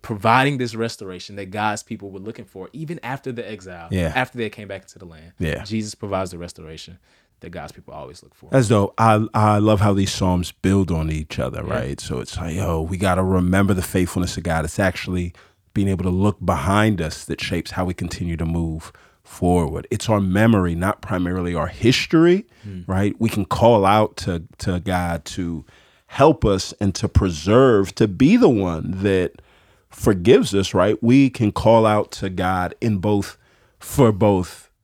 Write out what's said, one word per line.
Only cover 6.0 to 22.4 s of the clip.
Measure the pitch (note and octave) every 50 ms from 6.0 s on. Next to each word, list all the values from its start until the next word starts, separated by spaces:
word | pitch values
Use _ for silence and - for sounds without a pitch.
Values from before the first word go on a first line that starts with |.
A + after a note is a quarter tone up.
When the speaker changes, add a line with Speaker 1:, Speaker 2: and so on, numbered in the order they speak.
| - G2+ G2 F#2+ F#2+ F#2
Speaker 1:
the | F2+ E2+
restoration | F2 E2+ - - E2 D#2 D#2+ D#2 - - F2+ - _ _ _ _ _ _ _ _
that | - E2+
God's | F2 F2 D2+ D#2
people | - - - - -
always | D2+ C#2+ B1+ D2 - _
look | - _
for. | _ - -
Speaker 2:
That's | - C3+ B2+ G#2
dope. | A#2 G#2 G2+ - - -
I, | A2+ A2+ A2 G#2+ A2 G#2+ -
I | A2 G#2+ G#2+ G#2 G#2
love | G#2 A2 G#2+ F#2+
how | G2+ G#2 G2+
these | G2 G2 F#2+
Psalms | - - F#2+ F#2 F2+ F2+ F2 -
build | - _ - F#2+ G2 G2 F#2+ E2
on | E2+ D#2+ D#2+ D#2+
each | D#2 D#2 D2+ - - -
other, | - C2 B1+ D2+ -
Speaker 1:
Yeah. | - -
Speaker 2:
right? | - B1+ C2+ C#2 -
So | - - - B1+
it's | G#1+ - - -
like, | D#2+ E2 D#2+
yo, | F#2 G2+ E2+ E2+ D#2+
we | D#2+ E2+ F#2+ F2
gotta | G2 F#2+ F2+ F#2 F#2
remember | F#2 F#2+ F#2 F2 F2+ F2+ G2 G2+ G2 G2+
the | F2+
faithfulness | F2+ - - G2 F#2 F2+ - F#2 F2 E2 - -
of | E2
God. | F2+ D#2+ D#2+ D#2
It's | D#2 - -
actually | G2+ F#2+ F#2 - - - F#2 F2+ F2+ F2 - - _ _ _ _ _ _ _
being | G#2+ G2 G2
able | F#2+ E2 F2
to | F#2
look | F2+ F#2 G2 G#2 G#2 _ -
behind | F2 F2+ D#2+ C2+ F2 G2 G#2 G#2+ A2 G#2+ E2+
us | E2+ D#2 - - -
that | - E2 -
shapes | - - F#2+ E2+ D#2+ -
how | - - F#2
we | F2+ F2
continue | - F2+ E2+ - - F2+ E2+ E2+ D#2
to | E2
move | E2 E2 E2+ E2 E2 D#2+ D#2+ - - _ _ _ _ _ _ _
forward. | _ - - F2+ F2+ F2 F2 E2+ C#2+ E2 E2 D#2+ -
It's | - A2 - -
our | A2 G#2
memory, | G2 F#2 F#2 G2 A2 A#2 A2+ G2+ F2+ F2 E2+
not | E2+ F2+ G2 G#2+ _
primarily | - - - F2+ F2+ F2 F2+ F#2 F2+ F2 F2
our | E2 D#2 F2
history, | - - - A2 C3+ - - - - D#3+ E3 E3+ F3+ G3